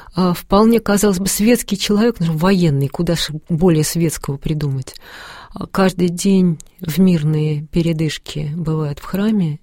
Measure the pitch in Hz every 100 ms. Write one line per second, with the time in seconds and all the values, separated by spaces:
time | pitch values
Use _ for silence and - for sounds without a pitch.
0 | - - 185 175 - 196 226 233 220 202
1 | 214 180 190 - 214 240 - 202 - 208
2 | 240 226 165 156 180 196 170 139 139 -
3 | 170 165 - 147 - 160 180 156 151 165
4 | 165 - - 139 - 151 147 135 127 -
5 | - - - - - - - - 190 -
6 | 175 175 196 190 180 156 - _ 170 151
7 | 190 170 151 156 156 151 156 175 165 160
8 | 156 - - 151 147 165 156 156 147 143
9 | - 190 208 214 165 147